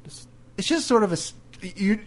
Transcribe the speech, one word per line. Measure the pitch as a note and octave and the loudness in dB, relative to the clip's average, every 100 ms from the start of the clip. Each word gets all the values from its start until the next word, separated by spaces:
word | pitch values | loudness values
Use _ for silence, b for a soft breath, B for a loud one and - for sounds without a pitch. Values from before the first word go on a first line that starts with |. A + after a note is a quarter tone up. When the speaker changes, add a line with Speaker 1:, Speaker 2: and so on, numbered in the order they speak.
Speaker 1:
Just | - - - - - - | -20 -20 -20 -20 -12 -6
Speaker 2:
It's | - | -2
just | D#4+ - | 0 4
sort | A#3 | 4
of | G3+ | 4
a | |
s-, | E3 - - - - | 0 -6 -14 -20 -16
you, | F#3 F#3+ G3 G#3+ | -14 -2 0 0